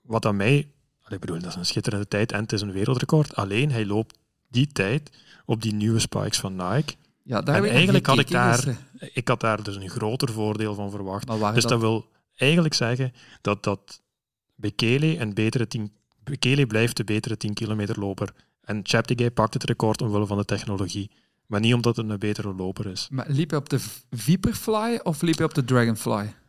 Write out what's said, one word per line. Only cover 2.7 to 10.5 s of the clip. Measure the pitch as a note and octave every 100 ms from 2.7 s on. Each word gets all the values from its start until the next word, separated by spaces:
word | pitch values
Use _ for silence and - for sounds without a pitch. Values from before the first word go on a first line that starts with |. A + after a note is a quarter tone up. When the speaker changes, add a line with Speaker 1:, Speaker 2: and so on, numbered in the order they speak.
Speaker 1:
wereldrecord, | F#2+ G#2 B2+ - D#3 D3 -
alleen | G2 G#2 D3
hij | A#2+ G#2
loopt | G2+ A2+ - _ _ _
die | A#2 D3
tijd | - G2 C3+ D3 _ _ - -
op | A2+
die | A2
nieuwe | G#2 G#2+ A2+
spikes | G#2+ G#2 G2+ -
van | G2 F#2+
Nike. | F2+ A#2 D#3 - _ _
Speaker 2:
Ja, | - A2+
daar | -
Speaker 1:
En |
Speaker 2:
heb | C#3+
ik | - A3+
Speaker 1:
eigenlijk | F3+ - -
Speaker 2:
naar | -
Speaker 1:
had |
ik | C#3
Speaker 2:
gekeken | A#2+ A#2+ A#2+
Speaker 1:
daar, | D3 A#2
Speaker 2:
gisteren. | - - -
Speaker 1:
ik | - A#2+
had | A#2+
daar | A2+ G#2+
dus | G#2 G2
een | F#2+
groter | G2+ G#2+ B2+ C3+
voordeel | A2 G#2+